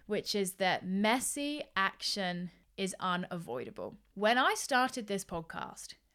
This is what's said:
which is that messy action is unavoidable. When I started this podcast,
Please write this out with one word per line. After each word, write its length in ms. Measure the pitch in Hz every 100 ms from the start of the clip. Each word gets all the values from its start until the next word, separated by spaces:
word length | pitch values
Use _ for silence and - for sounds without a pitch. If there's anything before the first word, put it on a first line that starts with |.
| -
which 300 | 208 - 208
is 180 | 185
that 320 | - 185 156 185
messy 800 | 190 214 247 214 285 285 294 - 190
action 760 | 190 - - 208 180 175 175 - _ -
is 180 | 196 -
unavoidable. 1000 | 185 180 185 175 170 123 113 90 92 - _
When 240 | - 208 247
I 160 | 311
started 540 | 427 - 254 254 254 208
this 180 | 196 -
podcast, 680 | 170 165 - - - - - _